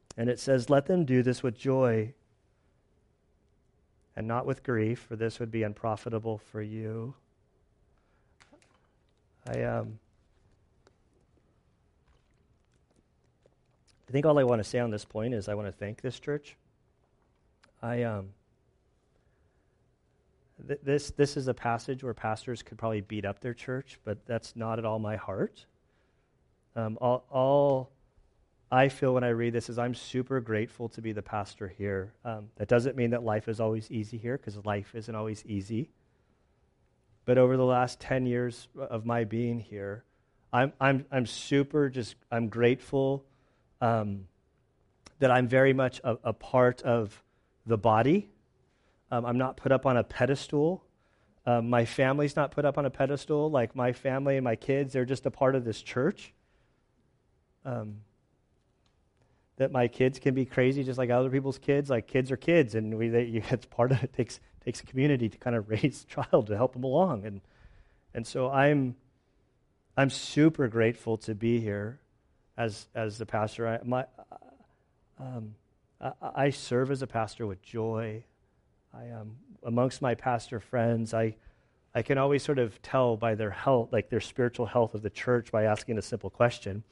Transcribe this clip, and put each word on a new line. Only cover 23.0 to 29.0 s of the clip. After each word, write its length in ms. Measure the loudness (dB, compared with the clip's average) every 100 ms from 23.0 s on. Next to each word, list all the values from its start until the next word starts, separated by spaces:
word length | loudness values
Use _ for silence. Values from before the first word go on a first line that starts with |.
beat 220 | -4 -6
up 160 | -6 -6
their 140 | -10
church, 460 | -10 -8 -8 -10 -12
but 220 | -10 -10 -6
that's 280 | -8 -6 -8
not 240 | -6 -4
at 60 | -2
all 140 | -2
my 160 | -4 -6
heart. 500 | -6 -4 -6 -8 -20 _ _ _ _ _ _ _ _ _ _ -8
Um, 220 | -6 -2
all, 240 | 0 0 -2
all 600 | 0 4 4 4 2 -4 _ _ _ _ _ _ _ 0
I 180 | 4 4
feel 240 | 4